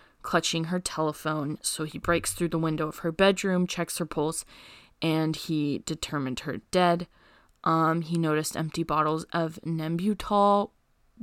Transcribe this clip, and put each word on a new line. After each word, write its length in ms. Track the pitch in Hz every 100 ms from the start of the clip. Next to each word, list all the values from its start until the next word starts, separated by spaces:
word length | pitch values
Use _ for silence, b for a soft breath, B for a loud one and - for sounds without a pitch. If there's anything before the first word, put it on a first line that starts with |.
| b b
clutching 440 | - 175 - 165 165
her 140 | 180
telephone. 800 | - - 156 147 156 156 143 156
So 220 | - -
he 140 | 156 -
breaks 360 | - 170 -
through 160 | - 170
the 80 | 165
window 300 | 160 156 156
of 120 | -
her 120 | 170
bedroom, 560 | 160 196 190 196 180 180
checks 320 | - 170 -
her 60 | 165
pulse, 380 | - 151 165 B B B B B -
and 340 | 165 160 156 156
he 480 | - 156 147 135 -
determined 560 | 156 - 147 131 123
her 160 | 156 - -
dead. 360 | 185 175 170 175 b b b b _
Um, 380 | - 160 160 165
he 160 | 160 170
noticed 400 | 160 151 156 -
empty 260 | 160 -
bottles 420 | 160 151 151 160 -
of 260 | 170 165 165 160
Nembutal 1080 | 160 156 170 202 208 - 208 202 202 - _ _ _ _ -